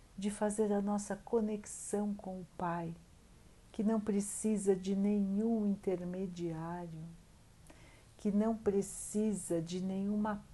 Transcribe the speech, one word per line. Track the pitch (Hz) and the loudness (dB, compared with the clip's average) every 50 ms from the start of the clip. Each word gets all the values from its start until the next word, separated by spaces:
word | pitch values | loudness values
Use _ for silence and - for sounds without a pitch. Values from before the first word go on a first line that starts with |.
| - - - - | -20 -16 -8 -4
de | 190 208 | -4 -2
fazer | 208 - 214 208 208 214 214 202 208 | 0 0 0 2 2 2 2 4 4
a | 202 | 2
nossa | 196 202 208 202 202 - 196 | 2 2 0 0 0 -2 -6
conexão | 196 - - - 233 214 214 214 208 - - - - - - - 202 208 208 202 | -8 -4 0 0 2 2 2 0 -4 -6 -8 -10 -10 -6 -2 -2 0 0 0 -2
com | 202 - 185 185 185 | -4 -6 -8 -8 -8
o | 180 - - - | -10 -12 -8 -4
Pai, | 185 175 170 170 165 165 170 - - - - - - - - - - - - - - - | -2 -2 -2 -2 -2 -4 -6 -10 -14 -20 -20 -20 -20 -20 -20 -20 -20 -20 -20 -20 -20 -8
que | - - | -4 0
não | 208 214 226 220 | 2 2 2 2
precisa | 208 220 196 202 202 - - - - 214 220 202 196 196 190 | 2 2 2 2 0 -2 -4 -2 0 0 2 2 4 4 4
de | 185 185 190 202 | 4 2 0 2
nenhum | 196 196 208 208 208 196 190 196 202 220 233 233 220 208 | 2 4 4 4 4 2 2 2 2 2 2 2 2 2
intermediário, | 202 196 - - 196 185 175 180 175 180 185 196 190 175 175 170 170 160 160 165 165 170 175 175 170 160 160 160 165 165 - - - - - - - - - - - - - - - - - - - - - | 2 0 0 0 -2 -2 0 -2 -4 -4 -4 -4 -4 -4 -4 -4 -4 -2 -4 -4 -6 -6 -6 -8 -8 -10 -10 -12 -12 -14 -16 -20 -20 -20 -20 -20 -20 -20 -20 -20 -20 -20 -20 -20 -20 -20 -20 -20 -20 -10 -4
que | - 208 | 0 2
não | 196 208 214 226 226 214 | 4 4 4 2 2 0
precisa | - 208 190 202 196 - - - - - - 208 214 220 202 180 - - 170 170 | 2 2 4 4 2 0 -4 -10 -8 -4 0 0 2 2 0 0 -2 0 0 0
de | 165 170 180 185 | 0 0 -2 -2
nenhuma | 185 190 190 190 196 202 208 208 214 220 208 208 - - | -2 -2 -2 0 0 0 0 0 0 0 -2 -4 -6 -10